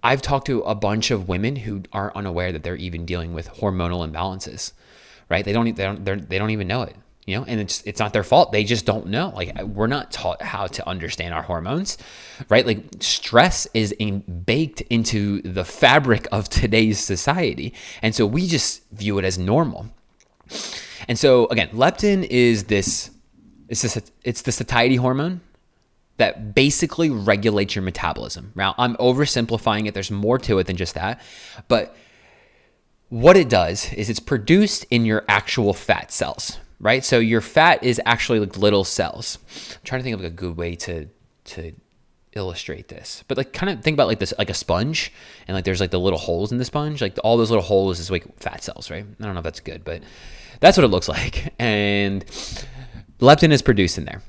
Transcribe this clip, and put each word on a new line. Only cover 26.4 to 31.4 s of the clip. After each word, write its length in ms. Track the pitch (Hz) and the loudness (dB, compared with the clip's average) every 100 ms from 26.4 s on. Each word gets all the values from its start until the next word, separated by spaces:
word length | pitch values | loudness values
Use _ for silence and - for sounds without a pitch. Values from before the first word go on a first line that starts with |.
| 110 | -2
basically 560 | 101 139 - 165 - 165 | 2 4 2 -2 0 0
regulates 640 | 123 101 101 107 104 101 | 2 2 2 4 2 0
your 80 | - | -2
metabolism. 680 | 95 90 85 - 57 - 92 | -4 -2 -4 -4 -8 -10 -12
Now, 220 | 101 98 - | -2 -2 2
I'm 180 | 120 117 | 0 2
oversimplifying 880 | 123 127 143 - 113 117 - 104 107 | 2 4 2 0 0 0 0 0 0
it. 80 | 101 | -4
There's 160 | 98 | -4
more 260 | 101 104 123 | -2 2 0
to 200 | - 98 | 2 2
it 80 | 92 | 2
than 80 | 90 | -2
just 180 | 90 | -4
that. 260 | - 95 120 - - | -4 -6 -6 -14 -20